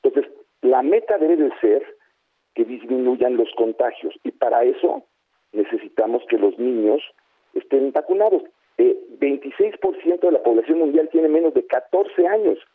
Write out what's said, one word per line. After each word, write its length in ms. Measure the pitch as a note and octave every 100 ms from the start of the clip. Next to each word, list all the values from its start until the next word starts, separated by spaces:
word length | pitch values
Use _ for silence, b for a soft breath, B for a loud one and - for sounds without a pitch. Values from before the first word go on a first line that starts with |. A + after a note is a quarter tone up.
Entonces, 300 | G4+ - - - - _
la 200 | B2+ B2+
meta 360 | C3 G#3 - G#3
debe 180 | D#3 E3
de 160 | C#3+ -
ser 260 | - G#3+ - - _ _ _ _ _ -
que 80 |
disminuyan 720 | A2+ B2 G#2 C3 B2+ B2+ B2 B2
los 140 | A2+ -
contagios, 600 | A2+ - B2 - - -
y 80 | -
para 320 | - B2 A#2
eso 400 | B2 B2+ - - - _ _ _ _
necesitamos 720 | G#2+ G2+ A2+ - - A2 A#2+ -
que 80 | A2+
los 200 | G2+ -
niños 460 | B2 A#2+ G#2+ C#3 - _ _ _ _
estén 380 | - - C#3 C3+
vacunados. 520 | D3+ - F#3 G#3+ F#3 - _ _ -
Eh, 200 | B2 B2+ - -
veintiséis 580 | C#3 C#3 C#3 - G#3 G#3
por 240 | F#3+ -
ciento 260 | E3 F3 F3+
de 60 |
la 100 | E3
población 360 | - A2+ A2+ E3
mundial 300 | D#3 D3+ D#3
tiene 160 | E3 D#3+
menos 260 | D#3 E3
de 140 | D#3 -
catorce 580 | B2+ - F3+ G3 - F3
años. 320 | G#3+ G#3+ G#2+ -